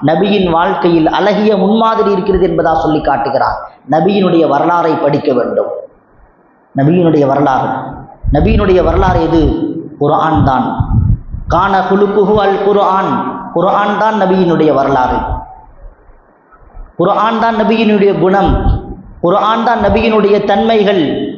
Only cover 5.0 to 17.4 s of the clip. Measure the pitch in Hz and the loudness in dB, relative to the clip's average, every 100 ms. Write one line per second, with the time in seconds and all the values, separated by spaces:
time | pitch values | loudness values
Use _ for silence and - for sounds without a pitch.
5 | 143 143 151 123 107 - - - - _ | 0 0 0 0 0 -2 -4 -8 -14 _
6 | _ _ _ _ _ _ _ - 139 175 | _ _ _ _ _ _ _ -2 2 2
7 | 170 156 139 135 139 131 131 - - - | 2 2 2 2 0 0 -2 -6 -10 -14
8 | - - - 143 180 226 202 180 160 165 | -18 -8 -2 0 2 2 2 2 2 0
9 | 185 180 160 165 143 113 - - - - | 0 0 0 2 2 0 -6 -8 -12 -4
10 | 143 156 160 151 135 127 117 - - - | -2 0 0 0 2 0 -2 -4 -2 0
11 | - - - - - 160 196 196 185 196 | 0 -2 -4 -12 -4 -2 0 0 0 0
12 | 202 196 190 214 196 190 202 202 185 190 | 0 0 2 2 2 0 0 2 2 0
13 | 170 123 - - - 170 185 202 202 202 | -2 -4 -6 -10 -6 -2 0 0 -2 0
14 | 214 214 185 185 170 151 156 180 139 135 | 0 0 0 2 2 2 2 2 2 0
15 | 123 120 - - - - - - - - | 0 -2 -4 -8 -10 -20 -20 -20 -20 -20
16 | - - _ _ _ - - - - - | -20 -20 _ _ _ -20 -20 -20 -18 -4
17 | 180 196 214 226 | -2 0 0 0